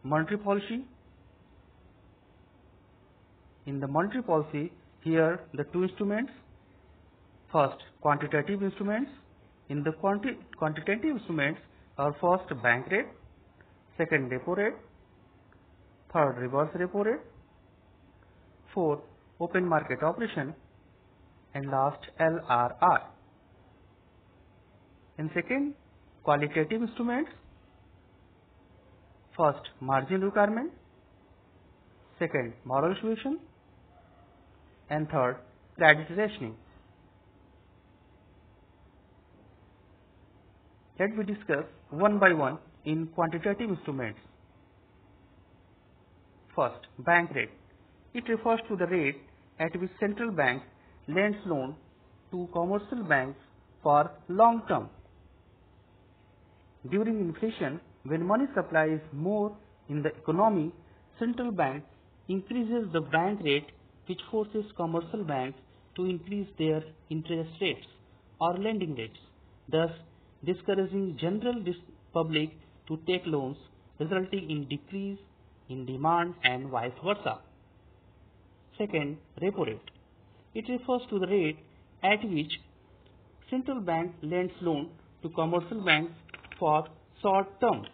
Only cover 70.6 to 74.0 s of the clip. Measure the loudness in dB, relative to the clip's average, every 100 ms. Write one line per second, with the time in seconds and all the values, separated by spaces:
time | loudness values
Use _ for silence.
70.6 | 0 0 0 0 -2 -2 -2 0 -2 -2
71.6 | -4 -6 -10 -20 -4 0 0 0 -2 -8
72.6 | -20 -20 -10 -6 -2 -2 0 -2 -4 -10
73.6 | -16 -20 -20 -8